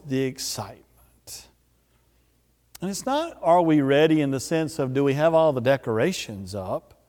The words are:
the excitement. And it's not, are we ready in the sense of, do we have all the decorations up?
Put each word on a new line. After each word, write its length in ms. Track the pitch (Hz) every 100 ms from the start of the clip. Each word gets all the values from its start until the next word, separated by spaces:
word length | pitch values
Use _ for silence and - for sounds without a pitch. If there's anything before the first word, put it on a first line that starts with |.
| 147
the 160 | 131
excitement. 640 | 131 127 - - 101 123 _ _ _ _ - - - _ _ _ _ _ _ _ _ _ _ _ _ -
And 100 | 185
it's 160 | 190 254
not, 320 | 285 330 -
are 220 | 170 175
we 180 | 165 151
ready 400 | 135 143 160 156
in 100 | 139
the 100 | 135
sense 380 | - 160 156 -
of, 140 | 131
do 100 | 135
we 120 | 143
have 180 | 139 160
all 200 | 160 160
the 100 | 127
decorations 920 | 120 135 127 110 160 180 - 101 92
up? 400 | 101 92 147 - _